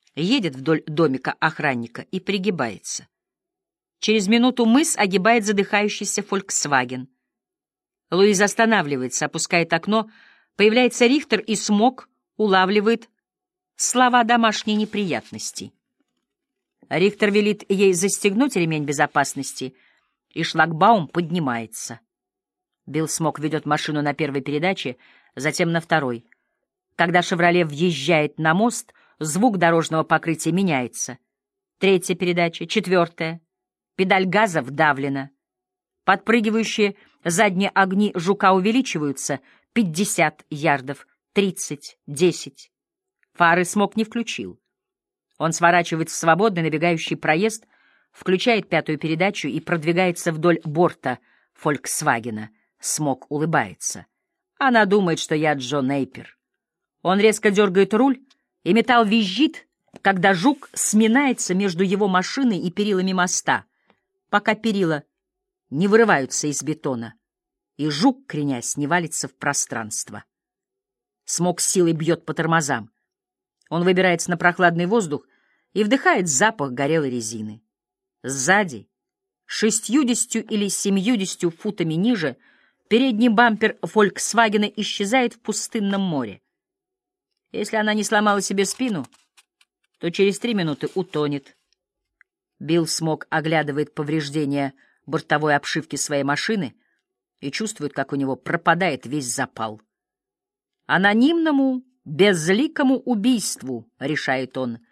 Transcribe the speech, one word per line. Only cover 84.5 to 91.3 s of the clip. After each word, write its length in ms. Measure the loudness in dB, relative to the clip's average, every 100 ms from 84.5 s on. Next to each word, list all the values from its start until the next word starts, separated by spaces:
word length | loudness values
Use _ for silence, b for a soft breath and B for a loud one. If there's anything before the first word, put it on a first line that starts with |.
| 2
исчезает 720 | -2 -4 -8 -4 0 0 0
в 40 | -4
пустынном 600 | -8 -8 -6 -4 -2 -2
море. 400 | -2 -4 -6 -12 _ _ _ _ _ _ _ _ _ _ _
Если 260 | -8 -4 -2
она 160 | 0
не 100 | 0
сломала 380 | 2 2 2 0
себе 240 | 0 -2
спину, 420 | -2 -2 -4 -4 -8 _ _ _ _ _ _ _ _ -8
то 120 | -6
через 280 | 2 2 2
три 140 | -2
минуты 340 | -2 -2 -4 -6
утонет. 640 | -6 -4 -4 -4